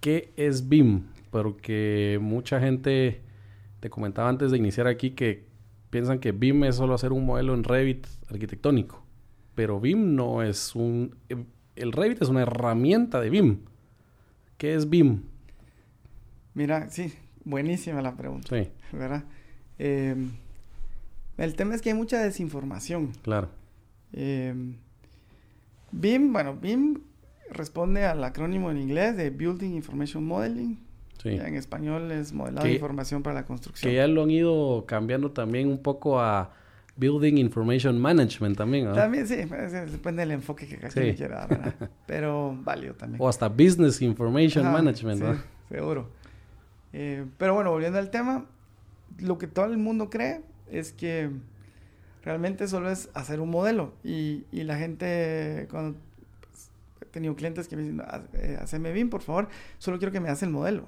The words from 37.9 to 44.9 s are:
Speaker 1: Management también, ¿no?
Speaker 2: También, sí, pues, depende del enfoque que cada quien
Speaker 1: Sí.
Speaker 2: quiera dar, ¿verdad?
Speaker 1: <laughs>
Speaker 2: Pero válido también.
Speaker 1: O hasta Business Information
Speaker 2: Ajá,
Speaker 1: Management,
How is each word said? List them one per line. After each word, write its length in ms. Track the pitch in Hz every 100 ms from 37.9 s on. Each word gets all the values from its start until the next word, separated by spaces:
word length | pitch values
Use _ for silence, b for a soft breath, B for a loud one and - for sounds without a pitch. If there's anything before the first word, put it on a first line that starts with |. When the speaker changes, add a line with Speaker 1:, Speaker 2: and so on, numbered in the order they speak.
| 120
Speaker 1:
Management 600 | 127 165 120 - 107 101
también, 280 | 107 139 120
¿no? 60 |
Speaker 2:
También, 340 | 101 214 262 226
sí, 100 | 240 165
pues, 240 | 175 185
depende 480 | 180 165 151 180 170
del 100 | 165
enfoque 340 | 147 - 143 143
que 100 | 143
cada 140 | -
quien 200 | 131 127
Speaker 1:
Sí. 40 | 98
Speaker 2:
quiera 300 | - - 50
dar, 20 |
¿verdad? 420 | - - - 101 -
Speaker 1:
<laughs> 80 | -
Speaker 2:
Pero 520 | 156 151 147 143 131
válido 320 | 135 143 131
también. 280 | 123 117 117
Speaker 1:
O 60 | 131
hasta 200 | 117 110
Business 540 | 110 170 175 156 117
Information 640 | 127 110 117 131 160 151 131
Speaker 2:
Ajá, 60 |
Speaker 1:
Management, 440 | 156 160